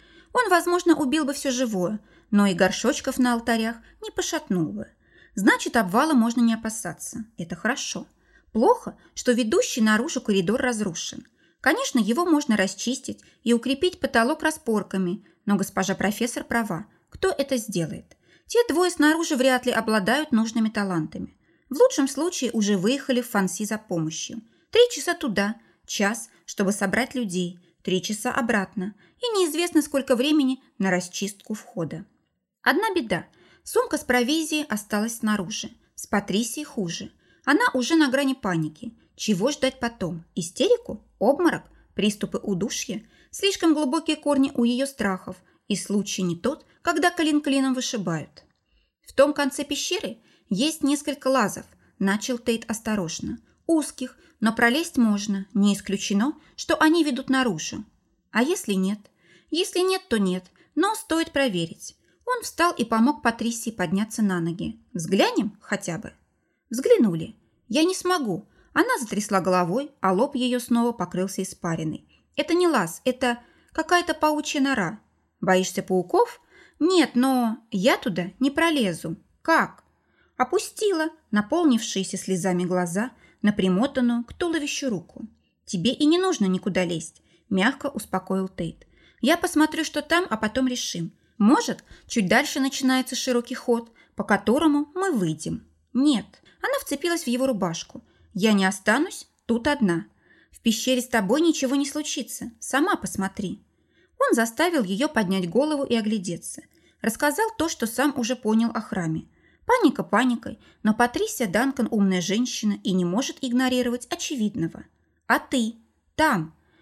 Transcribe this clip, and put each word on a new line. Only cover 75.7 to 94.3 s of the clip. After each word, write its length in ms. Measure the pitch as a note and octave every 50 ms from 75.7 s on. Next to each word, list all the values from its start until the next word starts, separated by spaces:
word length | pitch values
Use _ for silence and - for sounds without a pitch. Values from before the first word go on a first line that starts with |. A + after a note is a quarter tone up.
| - - F#3+
пауков?" 580 | - F#3+ F#3 F3 F3+ - F4+ A#4+ A#4+ - - _ _ _ - - _ _ -
"Нет, 320 | D4 E4+ F#4+ F4+ C#4+ A#3 -
но 440 | A#3+ B3+ C4+ C4 B3+ A#3+ A3+ A3 - - - -
я 240 | G3 F3+ B3+ E4+
туда 340 | G4+ - B3 F3 F3+ F3 F3+ - -
не 120 | B3 C#4+
пролезу". 640 | C#4 D#4+ E4 E4+ D#4+ C#4+ A#3 F#3+ E3+ E3 - D#3+ E3 - _ _ _ _ -
"Как?" 400 | - E4 D4+ G#3 - - - _ _ _ _ _ _ _ _ _ _ _
Опустила 720 | - B3+ - - G4 - - - - G#4+ G4+ G4 D#4+ D#4 D#4+ D#4+ - _ - -
наполнившиеся 840 | G#3 G#3 G#3 D4 E4+ F4+ D#4 B3 A3 A3 - - G3 F#3+ - -
слезами 480 | F#3+ - - F#3+ F3+ E3 F#3+ F3+ F3 F3+
глаза 460 | F3 F3+ F3+ F3+ E3+ E3+ G3 A3 C4 - _ _ - _ _ -
на 100 | G#3 G#3
примотанную 720 | - F#3+ F#3+ F3+ F#3 A#3 C#4+ C#4 C4 B3 A#3+ A#3+ A#3 A#3+
к 100 | - -
туловищу 540 | - F4+ F4 D#4+ D#4+ C#4+ C#4+ - - C#4+ C4+
руку. 380 | A3 E3+ E3 - - - - G#3+ _ _ _ _ _ _ _
"Тебе 280 | - - F3+ E3 A3+ C4+
и 140 | - D4
не 120 | D4 D#4+ F4
нужно 280 | F#4 F#4+ E4+ - G#3
никуда 380 | F#3+ F#3 F#3 - G#3+ E3+ F#3 F#3
лезть", 380 | E3+ F3 D#3+ - - - _ _ _ _ _ _ -
мягко 380 | G3 F#3+ F3+ A#3 C4+ - - C#4+
успокоил 600 | - - - - - F#3 F#3 - F#3+ F#3+ F#3+ F#3
Тейт. 380 | - - F3 E3 - - - _ _ _ _ _ _ -
"Я 160 | - A#3+ E4
посмотрю, 480 | E4+ - E4+ - D4+ D#4 D#4 D#4 D#4+ D#4+
что 160 | - - D4
там, 260 | D4 - E4 E4+ F4+ F#4+
а 60 | A3
потом 320 | G#3+ A3 G#3+ G#3+ C4 C4 B3+
решим. 440 | B3 B3 - - - F3 E3 - - _ _ _ _ -
Может, 440 | G3+ G#3 C#4+ G#4+ A#4 D4 A3+ - - - - - _
чуть 220 | - - A#3+ G3+ F3
дальше 320 | - A#3+ D4 D4 - D4+
начинается 560 | C4 C4+ C4+ - C4+ C4 C4 C4 C4 - -
широкий 380 | A#3 - - B3 A#3+ A#3+ - B3+
ход, 360 | A#3 - - A#3+ A#3 A#3 - _ _ _ _ _
по 100 | - G3+
которому 640 | -